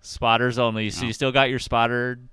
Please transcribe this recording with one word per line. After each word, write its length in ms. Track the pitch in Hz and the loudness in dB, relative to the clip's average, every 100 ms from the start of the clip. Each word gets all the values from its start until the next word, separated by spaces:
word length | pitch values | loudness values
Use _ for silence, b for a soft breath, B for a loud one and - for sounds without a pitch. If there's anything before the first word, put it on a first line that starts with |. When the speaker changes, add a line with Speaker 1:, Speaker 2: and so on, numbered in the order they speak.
Speaker 1:
Spotters 580 | - - 117 113 123 120 | -16 -4 2 2 2 0
Only. 320 | 120 110 107 | 0 0 -4
So 120 | 95 | -4
Speaker 2:
Yeah. 40 | 123 | -6
Speaker 1:
you 40 | |
still 200 | 110 135 | -2 0
got 180 | 131 135 | 2 2
your 80 | 127 | 0
spotter 600 | - 120 117 120 123 123 127 | -2 2 2 2 -2 -6 -14